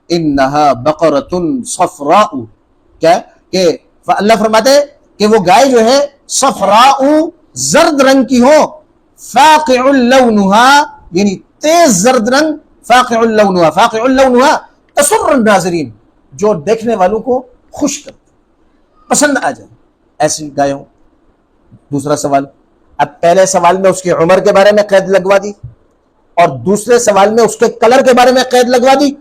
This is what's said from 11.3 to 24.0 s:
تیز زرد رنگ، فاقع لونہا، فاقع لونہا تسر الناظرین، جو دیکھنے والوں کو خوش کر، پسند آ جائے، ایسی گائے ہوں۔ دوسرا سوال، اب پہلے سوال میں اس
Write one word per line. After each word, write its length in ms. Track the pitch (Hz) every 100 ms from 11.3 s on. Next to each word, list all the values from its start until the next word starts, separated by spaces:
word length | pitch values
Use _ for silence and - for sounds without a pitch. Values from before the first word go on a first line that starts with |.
| 185
تیز 540 | - _ 302 339 330
زرد 380 | 180 226 262 214
رنگ، 280 | 269 311 302 _ _ -
فاقع 280 | 247 247
لونہا، 560 | 226 233 214 202 180 160
فاقع 260 | 165 233 226
لونہا 600 | 254 262 269 247 285 254 - _ _
تسر 360 | - 285 427 359
الناظرین، 600 | 285 214 196 180 170 127 - _ _ _
جو 220 | 135 208
دیکھنے 400 | 185 143 220 226
والوں 260 | 220 180 220
کو 260 | 254 254 - _ _
خوش 280 | - 294 -
کر، 140 | - - _ _ _ _ _ _ _ _ -
پسند 260 | - 285 262
آ 80 | 165
جائے، 180 | 113 95 _ _ _ _ -
ایسی 380 | 151 156 151 139
گائے 160 | 139
ہوں۔ 120 | 139 - _ _ _ _ _ _ _ _ - -
دوسرا 240 | 143 143 147
سوال، 280 | 147 139 143 _ _ _ _ -
اب 220 | 147 -
پہلے 260 | 170 185 185
سوال 300 | 185 175 185
میں 140 | 190
اس 120 | 175